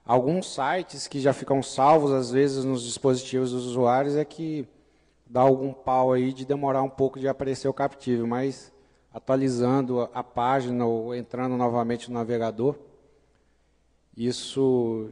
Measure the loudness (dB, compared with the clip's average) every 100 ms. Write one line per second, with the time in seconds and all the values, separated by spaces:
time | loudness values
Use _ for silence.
0 | 2 2 4 0 -2 -4 -2 -2 -4 -10
1 | -8 0 2 0 0 0 0 2 6 6
2 | 4 2 2 2 2 2 -2 -4 -4 0
3 | 2 2 0 -2 -2 -2 -4 0 2 2
4 | 2 -2 -4 -8 -8 -8 -10 _ _ _
5 | _ _ _ 4 4 4 0 -6 -2 2
6 | 4 2 0 -4 -4 -2 0 0 -2 0
7 | -2 0 -4 -2 -4 -4 -4 -2 -4 -4
8 | -2 -2 -2 -2 -4 -6 -16 _ _ _
9 | _ -10 -2 0 2 2 2 2 2 -2
10 | -2 -6 -6 -2 2 2 0 -2 0 -2
11 | -4 -8 -8 -6 -4 0 0 0 -2 -4
12 | -6 -6 -2 -2 -2 -2 -2 -2 -10 _
13 | _ _ _ _ _ _ _ _ _ _
14 | _ -6 -4 -4 -6 0 2 2 0 -4
15 | -8